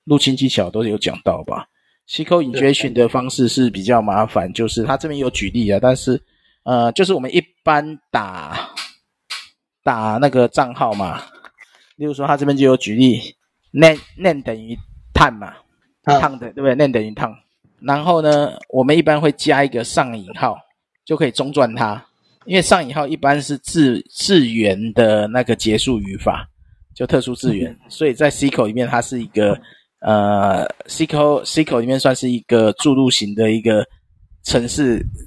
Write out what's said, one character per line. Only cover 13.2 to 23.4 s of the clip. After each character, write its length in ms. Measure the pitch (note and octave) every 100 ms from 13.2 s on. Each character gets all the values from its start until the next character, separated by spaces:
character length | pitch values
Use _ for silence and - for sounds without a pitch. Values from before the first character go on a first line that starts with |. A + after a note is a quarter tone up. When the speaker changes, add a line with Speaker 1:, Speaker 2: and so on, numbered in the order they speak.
| - _ _ _ _
Speaker 1:
name，name 680 | C3+ D#3+ D3+ - - F#3 D3
等 140 | B2 A2
于 180 | A2 A#2+ - - -
碳 200 | - D3
嘛， 220 | A2 F#2+ - _ _ _ _
Speaker 2:
啊。 160 | - C#3+
Speaker 1:
碳 100 | C#3+ C3
的， 140 | A#2+
对 100 | A#2+
不 0 |
对？ 120 | C#3
name 180 | B2+ C#3+
等 120 | A#2+
于 60 | A2
碳。 200 | G#2+ A#2 G#2+ _ _ _ _
然 220 | B2 C#3+
后 200 | D#3+ E3+
呢， 300 | D3+ D3 C#3+ - -
我 140 | B2+
们 120 | C3 D#3+
一 60 |
般 180 | D#3 D3+
会 120 | D3+
加 320 | - D3+ C#3
一 40 | C#3
个 140 | A#2
上 340 | A#2 - C3 A2+
引 160 | F#2
号， 220 | - B2 G#2 _ _ _ _
就 120 | - D#3
可 100 | D3
以 40 |
中 180 | - C#3
断 240 | D3 A#2+
它， 280 | A#2 A2 G#2+ - _ _ _
因 100 | -
为 80 | F#3
上 240 | E3 F#3+ C3+
引 80 |
号 120 | D3 C#3
一 100 | D#3
般 260 | C#3 D3